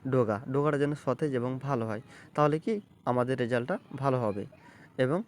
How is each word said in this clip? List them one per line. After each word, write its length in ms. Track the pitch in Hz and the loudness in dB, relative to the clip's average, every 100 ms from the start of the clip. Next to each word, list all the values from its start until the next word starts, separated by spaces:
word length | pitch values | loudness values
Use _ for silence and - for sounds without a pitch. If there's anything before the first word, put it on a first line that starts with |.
| 131 | 0
ডগা, 320 | 131 110 104 127 | 2 2 0 -2
ডগাটা 260 | 135 147 143 | 0 2 2
যেন 160 | 143 | 0
সতেজ 400 | 147 - 123 156 | -2 -2 0 0
এবং 240 | 127 123 131 | -2 -2 -4
ভালো 240 | 139 131 113 | -2 -2 -2
হয়, 140 | 107 - - - | -6 -10 -20 -6
তাহলে 240 | - 147 156 | 2 4 2
কি 220 | 220 208 - - | 0 -4 -6 -6
আমাদের 340 | - 123 123 127 | 0 2 2 0
রেজাল্টটা 400 | 117 123 123 190 - 127 | 0 0 0 -4 -6 -4
ভালো 240 | 135 127 | 0 0
হবে 260 | 110 98 104 - - - - - | 0 -4 -8 -14 -20 -20 -8 -2
এবং 240 | 127 175 | 0 0